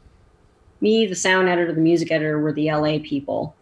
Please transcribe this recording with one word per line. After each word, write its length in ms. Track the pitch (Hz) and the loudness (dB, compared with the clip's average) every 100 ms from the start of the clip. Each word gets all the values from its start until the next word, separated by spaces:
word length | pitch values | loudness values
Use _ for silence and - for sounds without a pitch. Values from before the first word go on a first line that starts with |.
| _ _ _ _ _ _ _ _ | _ _ _ _ _ _ _ _
me, 240 | 208 226 214 | 0 2 0
the 100 | 175 | 0
sound 320 | 185 185 185 | 0 2 2
editor, 240 | 175 170 | 2 0
the 80 | 156 | 2
music 300 | 160 170 165 | 2 2 0
editor 260 | 160 156 151 | 0 0 -2
were 140 | 151 | -2
the 160 | 143 156 | -2 -2
L 180 | 151 151 | 0 0
A 140 | 156 | -2
people. 540 | 151 139 139 107 151 - | -4 -6 -4 -6 -6 -10